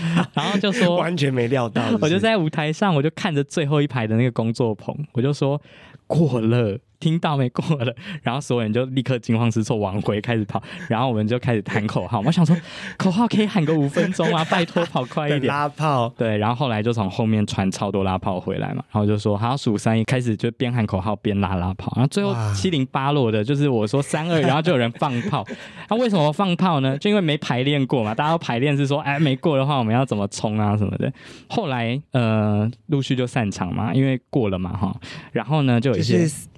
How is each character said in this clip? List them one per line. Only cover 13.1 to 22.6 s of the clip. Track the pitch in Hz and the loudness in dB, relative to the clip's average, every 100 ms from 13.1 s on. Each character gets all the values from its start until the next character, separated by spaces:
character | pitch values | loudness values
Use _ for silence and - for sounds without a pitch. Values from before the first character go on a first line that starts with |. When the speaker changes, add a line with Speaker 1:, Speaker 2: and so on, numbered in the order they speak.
Speaker 1:
号 | 180 233 | 2 2
可 | 208 | 2
以 | 214 | 2
喊 | 190 | 2
个 | 147 160 | 2 2
五 | 143 | 2
分 | 165 170 | 0 0
钟 | 185 160 | 0 0
啊， | 170 | 2
拜 | 160 190 | 0 0
托 | 170 - 170 | 0 -2 -2
跑 | 151 127 | -2 -4
快 | - 147 | -2 0
一 | |
点。 | 143 | 0
Speaker 2:
等 | 127 | 0
拉 | 143 147 | 0 -2
炮。 | 143 156 139 117 - | -2 0 2 0 0
Speaker 1:
对， | 117 104 | 0 0
然 | 104 | 0
后 | |
后 | 120 143 | 0 0
来 | 107 | 0
就 | 107 | 0
从 | 110 98 | 0 0
后 | 90 113 | 0 2
面 | 110 | 2
传 | 104 - 95 | 0 0 -2
超 | - 104 | -2 -2
多 | 98 | 0
拉 | 95 92 | 0 0
炮 | - 92 | -2 -4
回 | 95 95 | -4 -4
来 | - | -4
嘛， | - - | -6 -4
然 | 107 | 0
后 | |
就 | 104 104 | 0 2
说 | 107 101 | 0 0
：“好， | 117 139 | -2 -2
数 | - 101 | 0 0
三 | 117 113 | 2 0
一。” | 110 | 2
开 | 127 | 0
始 | 120 104 | 0 -2
就 | 120 | -2
边 | 113 127 | -2 -2
喊 | 123 107 | 0 0
口 | 95 | -2
号 | 95 101 | -2 -2
边 | 107 98 | -2 0
拉 | 95 92 | 0 0
拉 | 90 | -2
炮， | 95 - - | -4 -4 0
然 | |
后 | 131 | 0
最 | - | 0
后 | 131 | -2
Speaker 2:
哇。 | 123 107 | -2 -2
Speaker 1:
七 | 98 | -2